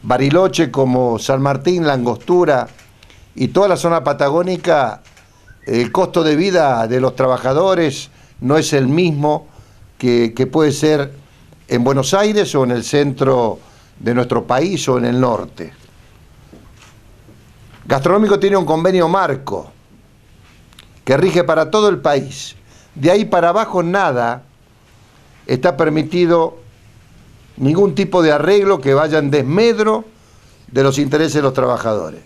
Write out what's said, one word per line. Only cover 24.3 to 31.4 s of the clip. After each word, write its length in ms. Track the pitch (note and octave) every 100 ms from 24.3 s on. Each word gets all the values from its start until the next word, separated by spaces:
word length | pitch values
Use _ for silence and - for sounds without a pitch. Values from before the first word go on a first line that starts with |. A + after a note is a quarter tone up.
| B2+ - _ _ _ _ _ _ _ _ - -
está 280 | B2+ F3+ C#3
permitido, 840 | D#3+ D#3 C#3 F3 E3+ E3+ E3 - - - - - - - - - - -
ningún 360 | C3 D#3+ G3+
tipo 280 | D3 F#3+ F#3
de 100 | D#3+
arreglo 500 | D3 D#3 G3+ G3 F#3+
que 100 | C3+
vaya 240 | C#3 D#3 D#3
en 140 | C#3+
desmedro 760 | D3 B2+ E3+ A#3 A3 G#3+ A3 A3 _ - - - - -
de 120 | B2+
los 160 | C3+ C3+
intereses 340 | C#3+ D3+ D#3
de 80 | D3